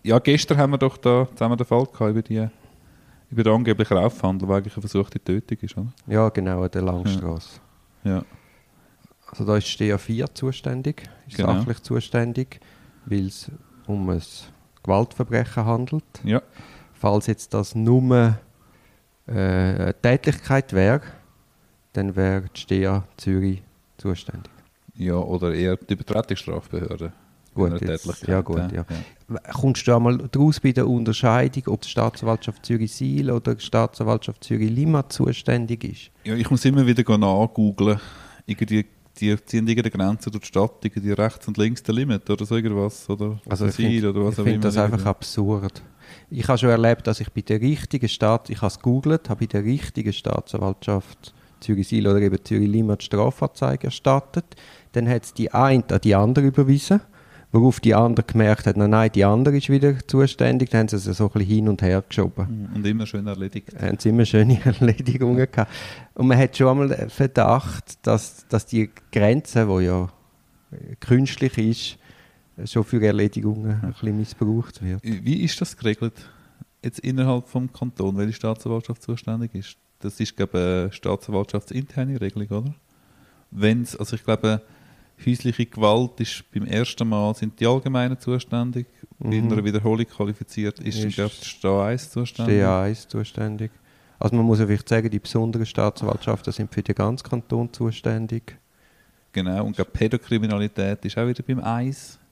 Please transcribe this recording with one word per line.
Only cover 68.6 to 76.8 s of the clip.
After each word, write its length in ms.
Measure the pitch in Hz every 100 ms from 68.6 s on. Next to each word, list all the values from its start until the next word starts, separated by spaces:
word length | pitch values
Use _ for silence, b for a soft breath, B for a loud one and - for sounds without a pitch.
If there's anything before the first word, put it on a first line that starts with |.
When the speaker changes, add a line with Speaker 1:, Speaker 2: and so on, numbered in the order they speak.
| -
Speaker 2:
die 240 | 113 107 - _
Grenze, 560 | 113 104 127 - 120 107
die 180 | 92 90
ja 220 | 92 90 _ _ _ _ _ _ - - 117
künstlich 560 | - 123 135 - 131 -
ist, 1120 | 110 117 - - _ - _ _ _ - 110
schon 120 | 117
für 200 | 104 120 107
Erledigungen 720 | 104 101 110 107 107 107 107
ein 60 | 107
bisschen 260 | - 110 107
missbraucht 640 | 107 - 107 113 120 -
wird. 200 | 92 92
Speaker 1:
Wie 400 | 113 101 117 160
ist 160 | 165 -
das 160 | 180 -
geregelt, 380 | 113 107 117 - - b b b - _